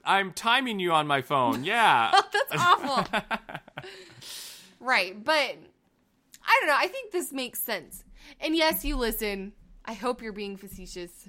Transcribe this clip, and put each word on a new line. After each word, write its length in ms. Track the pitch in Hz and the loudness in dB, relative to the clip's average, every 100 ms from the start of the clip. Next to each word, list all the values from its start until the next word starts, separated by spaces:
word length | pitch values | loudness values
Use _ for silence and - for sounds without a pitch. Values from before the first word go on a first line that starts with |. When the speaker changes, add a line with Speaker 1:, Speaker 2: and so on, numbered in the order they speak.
Speaker 1:
I'm 300 | - 190 196 | 0 0 0
timing 460 | - 226 254 254 208 | -2 0 2 2 0
you 120 | 175 | 2
on 160 | 160 151 | 4 4
my 140 | 139 | 0
phone. 420 | 127 143 120 120 | 2 2 2 2
Speaker 2:
<laughs> 60 | 151 | 0
Speaker 1:
Yeah. 420 | 233 208 131 113 | 4 6 6 4
Speaker 2:
That's 500 | 392 - 415 539 151 | 4 2 0 -2 2
awful. 600 | 349 415 277 254 190 214 | 4 4 2 -2 -2 -4
Speaker 1:
<laughs> 380 | - 226 - - - - 381 392 381 - - - - - - - | -4 -8 -8 -16 -16 -18 -18 -18 -20 -20 -18 -16 -16 -20 -20 -8
Speaker 2:
Right, 420 | 240 233 185 208 | 0 0 0 -4
but 100 | 233 311 | 0 0
I 1200 | 254 156 - _ _ _ _ _ _ - - 494 | 0 -4 -16 _ _ _ _ _ _ -6 4 4
don't 80 | 359 | 4
know. 80 | 269 | 2
I 100 | 359 | 0
think 240 | 523 466 | -4 -6
this 200 | 359 269 | -6 -4
makes 260 | 269 247 - | -6 -6 -6
sense. 440 | - 196 143 - - - - 285 | -6 -8 -8 -20 -20 -20 -20 -8
And 160 | 311 320 | -2 2
yes, 300 | 320 320 277 | 2 0 -2
you 100 | 269 | -2
listen. 580 | 233 220 214 196 196 - - - - | -2 -2 -4 -6 -10 -14 -20 -18 -14
I 80 | |
hope 280 | 214 247 247 | -6 -6 -6
you're 100 | 226 | -8
being 220 | 202 202 196 | -10 -10 -12
facetious. 540 | 196 - 180 185 175 - | -14 -16 -14 -12 -14 -16